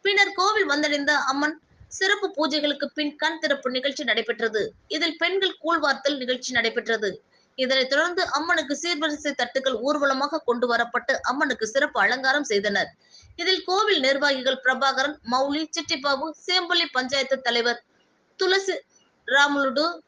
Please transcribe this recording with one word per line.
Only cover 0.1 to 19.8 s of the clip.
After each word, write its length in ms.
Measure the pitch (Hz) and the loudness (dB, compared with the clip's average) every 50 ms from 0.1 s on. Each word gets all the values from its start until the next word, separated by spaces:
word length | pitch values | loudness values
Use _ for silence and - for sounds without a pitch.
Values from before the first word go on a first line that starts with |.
| 403 403 403 370 | 4 4 2 2
கோவில் 380 | - 359 370 403 427 427 381 294 | 2 0 2 2 4 2 2 2
வந்தடைந்த 420 | 277 294 302 302 294 285 285 294 302 277 277 | 2 0 0 0 0 0 0 2 0 2 2
அம்மன் 360 | 269 269 285 294 302 320 311 _ _ - _ - | 0 0 0 0 -2 -4 -6 _ _ -20 _ -20
சிறப்பு 400 | _ - - 381 392 403 403 403 349 | _ -6 -2 0 0 2 0 -2 -4
பூஜைகளுக்கு 560 | - 277 311 294 285 302 285 294 285 294 294 | -2 -2 -2 0 0 0 0 -2 -2 -2 -6
பின் 300 | - _ 302 302 294 294 | -6 _ -4 -4 -4 -4
கண் 240 | - 302 311 320 320 | -2 -4 -2 -2 -2
திறப்பு 300 | - 294 285 277 - 254 | -2 -2 -2 -2 -2 -4
நிகழ்ச்சி 340 | 254 254 254 285 269 - 294 | -4 -2 -4 -4 -4 -4 -2
நடைபெற்றது. 720 | 240 214 233 226 233 233 226 233 226 220 214 180 - - _ _ | 0 0 0 0 -2 -4 -2 -2 -2 0 -2 -2 -2 -6 _ _
இதில் 300 | _ - 311 339 330 311 | _ -4 -2 -2 -2 -2
பெண்கள் 420 | - 330 349 370 392 381 370 - - - | -2 -2 0 0 0 0 0 -2 -2 -2
கூழ்வார்த்தல் 540 | 311 339 320 294 285 262 - - 285 294 | 0 0 2 2 0 0 0 0 -2 -2
நிகழ்ச்சி 360 | 269 254 240 254 247 - - 254 | -2 -2 -4 -4 -4 -4 -2 -2
நடைபெற்றது. 560 | 233 226 226 226 240 208 226 226 214 208 196 170 - _ _ _ _ _ _ _ | 0 0 0 -2 -2 -2 -2 -2 0 0 -2 -4 -6 _ _ _ _ _ _ _
இதனைத் 340 | - 262 247 269 269 254 262 | -4 0 2 2 2 2 2
தொடர்ந்து 340 | 269 285 320 349 349 370 349 - | 2 2 2 2 0 -2 -2 0
அம்மனுக்கு 420 | 262 294 311 339 349 330 294 254 294 294 | 0 -2 0 2 0 0 0 -2 -4 -4
சீர்வரிசை 500 | 311 349 349 294 311 311 294 294 - 294 277 | -2 -4 -2 0 -2 -2 -4 -2 -4 -6 -2
தட்டுகள் 440 | - 240 240 - 269 - 269 254 214 | -2 -4 -2 -2 -2 -2 -2 -2 0
ஊர்வலமாக 600 | 233 277 294 294 285 269 269 262 269 277 330 311 - | 0 0 0 2 2 0 2 0 -2 -2 -2 -4 0
கொண்டு 220 | - 247 240 240 | 0 0 0 2
வரப்பட்டு 460 | 240 233 226 233 240 233 240 240 - 262 - | 2 2 0 0 0 -2 -4 -2 0 -2 -2
அம்மனுக்கு 460 | - - 254 285 311 285 247 - 220 | 0 -2 0 0 0 -2 0 -4 -4
சிறப்பு 320 | 214 220 269 294 294 - 233 | -2 0 0 0 2 2 2
அலங்காரம் 420 | 196 208 247 262 262 269 269 294 285 | 2 2 2 0 0 2 2 2 0
செய்தனர். 460 | - 214 202 196 208 202 196 165 - - _ _ _ - - - - - | 0 0 0 0 2 0 0 -2 -2 -6 _ _ _ -20 -20 -20 -20 -10
இதில் 280 | - 339 359 381 330 - | -4 0 0 0 0 0
கோவில் 360 | - 370 392 427 427 392 311 | 0 2 2 4 2 2 2
நிர்வாகிகள் 640 | 254 269 277 277 294 285 277 262 247 262 262 262 - | 4 2 2 4 2 2 2 2 0 -2 -2 0 0
பிரபாகரன், 520 | 254 262 240 269 269 254 254 269 294 302 - _ 226 | 0 2 2 2 0 2 2 -2 -2 -4 -8 _ -2
மௌலி, 320 | 247 262 269 285 285 311 320 302 | 0 0 2 0 0 -2 -4 -4
சிட்டிபாபு, 600 | - 330 294 - 339 262 269 285 277 262 294 320 302 - - | -6 -8 -4 -4 -6 -2 0 -2 0 0 -2 -8 -8 -10 -4
சேம்பள்ளி 420 | - 359 370 359 339 359 339 339 294 | 0 0 0 2 2 0 0 0 0
பஞ்சாயத்து 500 | - 254 254 247 277 269 269 269 269 262 | -2 -4 -2 0 -2 -2 0 0 -2 -2
தலைவர் 420 | 262 240 240 240 233 240 233 226 _ _ _ _ _ _ _ _ _ _ _ - | 0 0 0 2 2 0 -2 -2 _ _ _ _ _ _ _ _ _ _ _ -2
துளசி 360 | 381 359 370 392 392 381 349 - - _ _ _ _ _ _ _ _ | 2 2 2 2 2 -2 -4 -4 -8 _ _ _ _ _ _ _ _
ராமுலுடு 580 | - 254 277 285 285 285 285 277 269 240 277 | 0 4 4 4 4 4 0 0 0 2 0